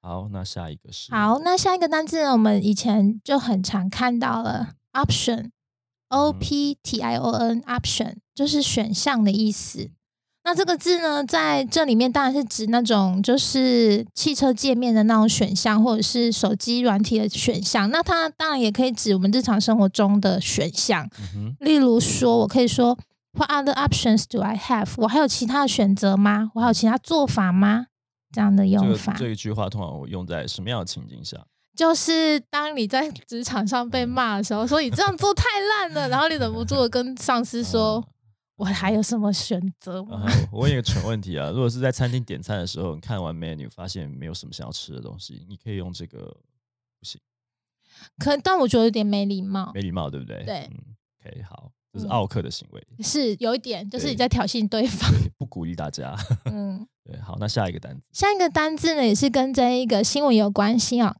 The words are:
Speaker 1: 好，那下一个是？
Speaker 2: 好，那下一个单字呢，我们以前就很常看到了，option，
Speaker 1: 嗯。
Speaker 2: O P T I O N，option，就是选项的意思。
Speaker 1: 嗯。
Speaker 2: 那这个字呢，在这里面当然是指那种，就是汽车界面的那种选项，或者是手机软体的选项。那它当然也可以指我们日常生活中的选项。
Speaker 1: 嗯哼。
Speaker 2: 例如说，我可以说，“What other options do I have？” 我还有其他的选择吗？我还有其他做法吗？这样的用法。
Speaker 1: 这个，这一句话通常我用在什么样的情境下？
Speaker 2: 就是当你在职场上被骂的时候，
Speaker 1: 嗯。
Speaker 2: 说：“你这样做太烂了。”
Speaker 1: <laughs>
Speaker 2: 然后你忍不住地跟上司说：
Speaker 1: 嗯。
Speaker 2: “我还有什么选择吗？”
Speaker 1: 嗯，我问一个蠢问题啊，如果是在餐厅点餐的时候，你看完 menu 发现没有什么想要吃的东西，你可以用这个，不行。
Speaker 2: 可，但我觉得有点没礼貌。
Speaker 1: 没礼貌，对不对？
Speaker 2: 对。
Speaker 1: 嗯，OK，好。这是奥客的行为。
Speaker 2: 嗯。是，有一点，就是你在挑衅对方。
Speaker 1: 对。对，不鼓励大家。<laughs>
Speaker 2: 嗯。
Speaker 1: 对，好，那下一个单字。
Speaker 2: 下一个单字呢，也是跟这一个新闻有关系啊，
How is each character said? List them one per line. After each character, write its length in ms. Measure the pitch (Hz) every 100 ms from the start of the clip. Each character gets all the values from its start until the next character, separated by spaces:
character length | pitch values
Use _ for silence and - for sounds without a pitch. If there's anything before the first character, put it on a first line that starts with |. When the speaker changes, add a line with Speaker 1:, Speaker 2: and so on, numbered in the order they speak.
| 87
Speaker 1:
好， 240 | 90 104
那 120 | 98
下 260 | 92 - 85
一 60 | 76
个 160 | -
是？ 200 | - -
Speaker 2:
好， 280 | 226 208 247
那 180 | 330 370
下 160 | 381
一 60 | 370
个 80 | 339
单 180 | 311 320
字 160 | 330
呢， 100 | 294
我 60 | 247
们 260 | 214 208
以 120 | 196 202
前 440 | 240 208 202 220
就 160 | - 285
很 240 | 240 196
常 260 | 185 202 185
看 300 | - 247 240
到 240 | 247 226
了， 260 | 226 226 233 - _
option， 440 | 262 285 - - 233
Speaker 1:
嗯。 120 | 226 _ _ _ _ _ _
Speaker 2:
O 220 | 262 294
P 460 | 294 - 285 285 285
T 180 | - 226
I 140 | 233 240
O 160 | 226
N，option， 880 | 233 233 233 - 247 - - 220 - _ -
就 100 | 285
是 160 | 294
选 320 | 277 - 220
项 300 | 202 - 254
的 80 | 208
意 200 | 202 214
思。 280 | 196 - -
Speaker 1:
嗯。 120 | - _ _ _ _ _
Speaker 2:
那 100 | 339
这 100 | 349
个 140 | 370 339
字 240 | 339 359
呢， 220 | 330 294
在 420 | 269 330 311 285 262
这 200 | 330 302
里 100 | 220
面 160 | 254
当 120 | 285
然 80 | 269
是 120 | 277
指 240 | 247 - 220
那 120 | 233
种， 360 | 233 214 190 185
就 120 | 202 262
是 680 | - 269 262 240 226 208 226
汽 220 | - 311 285
车 180 | 277
界 220 | 233 277 240
面 180 | 247
的 80 | 220 214
那 100 | 226
种 120 | 214
选 280 | - 202 196
项， 280 | 226 214
或 120 | 233 220
者 60 |
是 280 | 214 240 233
手 220 | 220 196
机 280 | 208 - 240
软 200 | 247 202
体 160 | 214 220
的 100 | 214
选 320 | - - 202
项。 260 | 202 233 202
那 140 | 311
它 260 | 349 339 320
当 220 | - 320
然 100 | 277
也 100 | 226
可 140 | 208 254
以 60 |
指 200 | 233 220 190
我 40 |
们 120 | 190
日 100 | 233
常 180 | 247 214
生 160 | 214 226
活 140 | 196
中 320 | - 202 208
的 180 | 190 185
选 320 | 156 - 151
项。 380 | - - 180 117 -
Speaker 1:
嗯 60 | 98
哼。 320 | 98 107 139 285
Speaker 2:
例 80 |
如 260 | 311 262 233
说， 380 | - - 247 233
我 100 | 214
可 140 | 254
以 60 | 247
说， 280 | - 240 254 - _ _
“What 180 | - 294
other 240 | 294 277
options 520 | 277 285 302 240 220 -
do 120 | 226
I 140 | 185 214
have？” 380 | - 240 190 -
我 100 | 214
还 100 | 262
有 100 | 285
其 200 | - 226
他 160 | 269
的 40 | 277
选 280 | 202 202 196
择 200 | 196 196
吗？ 360 | 202 208 220
我 80 | 226
还 60 | 240
有 60 |
其 120 | 226 220
他 100 | 254
做 260 | - 330 277
法 260 | - 185
吗？ 360 | 180 202 220 247 _ _ _ _ 220
这 60 |
样 120 | 147
的 140 | 98 98
用 260 | 101 98 107
法。 160 | -
Speaker 1:
这 60 | -
个， 60 | 123
这 40 |
一 40 | 107
句 140 | 110
话 160 | 107 95
通 100 | 110
常 160 | 87 73
我 80 | 71
用 220 | 92 90
在 180 | 85 -
什 160 | -
么 80 | 92
样 100 | 120
的 60 | 90
情 220 | - 55
境 160 | 58
下？ 180 | - - _ _ _
Speaker 2:
就 220 | - 320 330
是 420 | - 320 320 302 -
当 260 | 294 302 294
你 100 | 208
在 240 | 262 302 - -
职 160 | 233
场 220 | 254 247 208
上 240 | 254 240
被 160 | 254 247
骂 300 | 254 240 202
的 80 |
时 100 | 202
候， 120 | 214 233
Speaker 1:
嗯。 20 |
Speaker 2:
说 120 | 294
：“你 60 | 277
这 120 | 226
样 140 | 403 349
做 160 | 403
太 100 | - 480 415
烂 320 | 403 427 359
了。” 140 | 311 269
Speaker 1:
<laughs> 40 |
Speaker 2:
然 80 | 254
后 80 | 311
你 80 | 311
忍 160 | 233
不 120 | 220 220
住 100 | 269
地 140 | 240
跟 260 | 247 247 262
上 260 | - 247
司 200 | 233 240
说： 320 | 220 233 220 220
Speaker 1:
嗯。 60 | - _ _ _ _ _
Speaker 2:
“我 80 | 196
还 260 | 196 190
有 100 | 214
什 140 | 208 233
么 140 | 208
选 300 | 196 - 185 190 -
择 240 | - 185
吗？” 200 | 190 101 107
Speaker 1:
嗯， 200 | 110 98
我 80 | 104
问 100 | 131
一 40 | 135
个 60 |
蠢 200 | 110 - 95
问 160 | 110
题 160 | 95 78
啊， 120 | 71
如 100 | 107
果 100 | 123
是 100 | 120
在 100 | 131
餐 200 | 127 127
厅 100 | 127
点 180 | 117 78
餐 160 | 85 104
的 80 | 87
时 120 | -
候， 140 | 90 78
你 40 |
看 200 | - 107
完 120 | 85 82
menu 340 | 82 80 62
发 180 | - 90
现 220 | 92 73
没 160 | 65 78
有 80 |
什 120 | 85 69
么 60 |
想 140 | - 60
要 60 |
吃 200 | - -
的 60 | 64
东 160 | 55 52
西， 280 | - 57 87
你 80 | 98
可 160 | 113
以 60 | 101
用 140 | 90
这 120 | 87 85
个， 120 | - 50 50 _ _ _ _ _ _
不 60 | -
行。 140 | - _ _ _ _ _ _ _ _ - -
Speaker 2:
可， 160 | - 294
但 200 | 370 370
我 80 | 254
觉 100 | 240
得 60 | 226
有 40 |
点 160 | 220 208
没 180 | 202 202
礼 160 | 196
貌。 300 | 190 196 185
Speaker 1:
没 80 | 98
礼 100 | 98
貌， 180 | 87 76
对 100 | 69
不 60 | 60
对？ 180 | 50 -
Speaker 2:
对。 240 | - 147
Speaker 1:
嗯， 220 | - - 113 _ _ -
OK， 160 | -
好。 280 | 98 - - _ _ -
这 60 |
是 60 | 208
奥 200 | 120 98
客 140 | 98
的 100 | 82
行 160 | - -
为。 160 | - _ 117
Speaker 2:
嗯。 60 |
是， 320 | 214 302 254 202
有 160 | 233 254
一 20 |
点， 320 | 247 202 202
就 80 | 254
是 120 | 285
你 60 | 226
在 120 | 247
挑 180 | 240 214
衅 220 | 240 214
对 180 | 220 240
方。 240 | 190 -
Speaker 1:
对。 100 | -
对， 100 | - -
不 80 | -
鼓 180 | -
励 100 | 82
大 160 | 85 76
家。 240 | - 67 92 98
<laughs> 200 | 110 -
Speaker 2:
嗯。 340 | 208 202 190 226 _
Speaker 1:
对， 160 | - -
好， 160 | 98 -
那 80 | 104
下 220 | - 95
一 20 |
个 80 | 87
单 160 | - 131
字。 80 | _
Speaker 2:
下 220 | - 403
一 40 | 403
个 120 | 349
单 260 | 302 311 311
字 200 | 330 311
呢， 100 | 240
也 100 | 202
是 140 | 277
跟 240 | 262 262
这 260 | 262 247 247
一 60 | 247
个 180 | 247
新 220 | 285 285 285
闻 100 | 226
有 140 | 208
关 260 | 202 208 233
系 220 | - 240
啊， 160 | 226 -